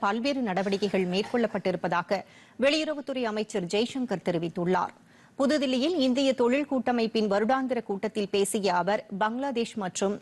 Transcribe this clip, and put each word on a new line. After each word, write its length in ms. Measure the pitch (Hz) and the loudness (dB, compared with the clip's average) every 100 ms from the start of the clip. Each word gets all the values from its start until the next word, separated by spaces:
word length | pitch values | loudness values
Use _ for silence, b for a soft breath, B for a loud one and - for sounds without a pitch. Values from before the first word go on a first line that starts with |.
பல்வேறு 400 | 202 220 262 269 233 | -2 0 0 -2 -2
நடவடிக்கைகள் 560 | 185 196 196 202 190 185 | -2 0 0 0 0 0
மேற்கொள்ளப்பட்டிருப்பதாக 1080 | 185 214 247 220 202 185 180 180 170 175 190 B B B - | 0 0 0 0 0 -2 -2 0 -2 0 -4 B B B -2
வெளியுறவுத்துறை 600 | 262 311 311 294 277 262 233 | 2 2 0 -4 -6 -4 -2
அமைச்சர் 380 | 214 214 208 180 | -2 -4 -4 -2
ஜெய்சங்கர் 540 | 202 233 269 247 180 - | 0 0 -2 -4 -2 -2
தெரிவித்துள்ளார். 640 | 170 170 180 175 180 170 - B B B - | -2 -2 -2 0 2 0 -6 B B B 0
புதுதில்லியில் 560 | 269 302 269 254 285 359 262 | 2 2 2 0 0 2 2
இந்திய 240 | 247 269 262 | 4 2 4
தொழில் 280 | 240 269 294 | 2 2 0
கூட்டமைப்பின் 580 | 262 240 240 226 226 214 | -2 0 0 0 0 2
வருடாந்திர 480 | 196 220 262 262 233 220 | 2 2 2 0 -4 -4
கூட்டத்தில் 420 | 196 220 214 196 | -4 -4 -4 -2
பேசிய 340 | 202 196 220 196 175 | 0 0 0 2 2
அவர், 200 | 175 214 - 196 | 2 0 -2 -4
பங்களாதேஷ் 560 | 214 240 277 233 226 - | -2 -2 -2 -2 -4 -4
மற்றும் 320 | 185 - 196 202 | -6 -2 -2 -2